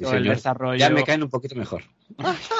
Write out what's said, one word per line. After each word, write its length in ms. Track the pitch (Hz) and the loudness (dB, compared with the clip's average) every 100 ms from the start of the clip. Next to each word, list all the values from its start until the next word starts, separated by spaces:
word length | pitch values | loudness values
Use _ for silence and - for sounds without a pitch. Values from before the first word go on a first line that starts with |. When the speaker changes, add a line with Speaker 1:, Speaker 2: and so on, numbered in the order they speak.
| 131 | 0
Speaker 1:
sí, 60 | 127 | 2
Speaker 2:
el 60 | |
Speaker 1:
señor. 140 | 123 127 | 2 2
Speaker 2:
desarrollo. 420 | 135 123 127 127 | 0 -2 0 4
Speaker 1:
Ya 100 | 143 | 4
me 140 | 151 | 4
caen 180 | 135 156 | 2 0
un 60 | 143 | 0
poquito 240 | 127 131 127 | -4 -6 -8
mejor. 280 | 92 87 - _ - - | -6 -8 -10 _ -20 -6
Speaker 3:
<laughs> 0 | - 339 - | -2 -2 -2